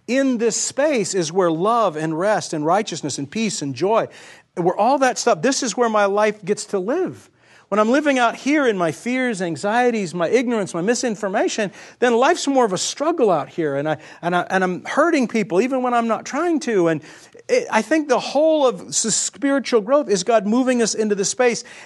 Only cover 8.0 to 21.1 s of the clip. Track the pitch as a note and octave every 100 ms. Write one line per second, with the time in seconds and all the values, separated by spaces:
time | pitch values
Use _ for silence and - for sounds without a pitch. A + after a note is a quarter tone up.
8 | D4 C4 A#3 A#3 C4 D4+ B3+ G3 E3 C#3+
9 | A#3+ B3+ B3+ F#3+ F3+ C#3+ G3+ A#3 B3 A3+
10 | F3+ F3 E3 A3 B3 A3+ F3+ E3+ F#3+ A#3+
11 | B3 G3 G3+ G#3 E4+ - G3 - - -
12 | B3 A#3 C4+ F4+ - C4+ A3+ F3+ - -
13 | D4 E4+ A3 D#3+ B2+ - D#3 C#3 D3+ D3+
14 | - - E3 F3 - F#3+ F#3 F3 - -
15 | E4+ D#4+ A#3 A3+ G3 F3 B3 C4 B3 A#3+
16 | A#3 G#3+ - C4+ F4 D#4 B3 G3+ E3 D#3
17 | - - - - - D#3+ - A3 A3 D#4+
18 | D4 A3+ - C#4 D#4+ D#4 B3+ F#3+ G2+ -
19 | A3 - - - C#4 C#4 - A3+ G3+ C#4+
20 | A#3+ G3 G#3 A3+ G3+ A#3+ B3+ B3 G#3+ -
21 | G#3+